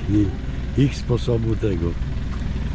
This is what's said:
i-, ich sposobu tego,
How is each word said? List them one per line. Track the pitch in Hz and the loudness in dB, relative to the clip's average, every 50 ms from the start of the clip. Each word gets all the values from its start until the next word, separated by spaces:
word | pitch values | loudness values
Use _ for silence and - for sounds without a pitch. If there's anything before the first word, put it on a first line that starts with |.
| - - | 0 2
i-, | 101 104 101 98 - - - - - - - - - 123 | 2 4 4 2 0 -4 -4 -4 -4 -4 -4 -2 2 4
ich | 143 131 - | 4 4 2
sposobu | - - - 123 110 - 123 120 113 113 110 107 | -2 0 0 0 0 2 2 0 2 2 0 0
tego, | - 110 107 92 85 82 85 80 - - - - - - - - - - - - - - - | 0 0 0 0 0 0 0 0 -2 -2 -2 -2 -2 -2 -2 -4 -2 -2 -2 -2 -2 -2 -2